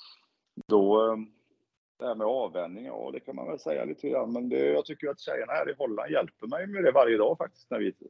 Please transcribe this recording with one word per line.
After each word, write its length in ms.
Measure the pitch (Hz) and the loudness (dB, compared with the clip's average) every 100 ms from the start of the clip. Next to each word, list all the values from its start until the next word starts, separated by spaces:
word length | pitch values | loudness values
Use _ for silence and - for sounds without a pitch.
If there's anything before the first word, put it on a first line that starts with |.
| - - _ _ _ - - | -20 -20 _ _ _ -18 2
då, 440 | 104 98 107 113 | 4 6 6 4
eh, 40 | 110 107 _ _ _ _ _ _ _ | 0 -6 _ _ _ _ _ _ _
det 80 | 123 | -6
här 80 | |
med 120 | 110 107 | -2 -2
avvänjning, 580 | 131 101 90 85 95 | 0 -2 -4 -6 -8
ja, 260 | 131 120 139 | -12 -10 -10
det 80 | 135 | -10
kan 160 | - - | -12 -12
man 100 | 62 | -8
väl 120 | 156 | -8
säga 260 | 160 143 | -4 -4
lite 240 | - - 143 | -4 -6 -4
grann. 240 | 131 113 | -2 -2
Men 160 | 120 123 | -4 -2
det, 240 | 131 139 | 0 2
jag 120 | 147 | 2
tycker 240 | 151 156 147 | -2 -6 -8
att 120 | 135 | -8
tjejerna 320 | - 131 113 | -6 -6 -2
här 180 | 156 147 | -2 -2
i 40 | 139 | -4
Holland 320 | 131 107 139 | -4 -4 -2
hjälper 360 | 151 95 _ 117 | 0 -2 _ -8
mig 200 | 156 196 | -6 -6
med 180 | 202 | 2
det 80 | 165 | 4
varje 240 | 135 120 110 | 6 6 6
dag 220 | 113 165 | 4 2
faktiskt 320 | - _ - | -4 _ -8
när 80 | 113 | -4
vi 100 | 98 | -4
är 60 | - - | -6 -18